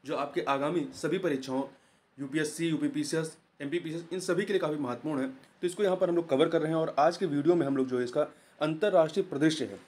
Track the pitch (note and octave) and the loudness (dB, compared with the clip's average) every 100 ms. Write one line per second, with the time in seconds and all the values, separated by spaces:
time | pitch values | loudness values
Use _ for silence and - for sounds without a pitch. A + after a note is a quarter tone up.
0 | - C#3+ D3 E3+ C3+ C#3 D3 E3 C3+ - | -6 -6 -4 -4 0 0 0 -2 -4 -6
1 | D#3+ F#3 F3 C3+ C3+ C3 C3+ - _ _ | -4 -2 0 -2 -2 -4 -4 -12 _ _
2 | _ - C#3 D#3 D3+ - E3 D3+ D3 D3 | _ -12 -6 -2 -4 -2 -2 0 0 -2
3 | D3 D#3+ D#3+ - _ _ C#3 E3+ E3 D#3+ | -2 -2 -4 -10 _ _ -6 -6 -4 -8
4 | E3+ F3+ F3+ F3 G#3 F#3+ D#3+ D3+ C3 A#2 | -6 -6 -2 -2 0 0 0 -2 -4 -4
5 | D3+ C#3+ C3+ C3 - _ F3+ F3 G3+ F3 | -4 -4 -4 -8 -20 _ -6 0 0 2
6 | F#3 E3+ E3 C3+ D#3+ E3 D#3 D#3+ D#3+ - | 2 2 2 4 4 4 0 0 0 4
7 | D#3 F3 F3+ D3 C#3+ F3 C#3 C3+ C3 B2 | 4 4 -2 2 4 4 2 0 0 0
8 | B2 C#3+ D3+ - _ - D3+ D#3+ G#3 F#3 | 0 0 -2 -6 _ -4 -2 0 4 6
9 | D#3 G3 F#3+ C#3 D#3 D#3 A2 F#2+ | 4 2 -2 2 2 2 -6 -8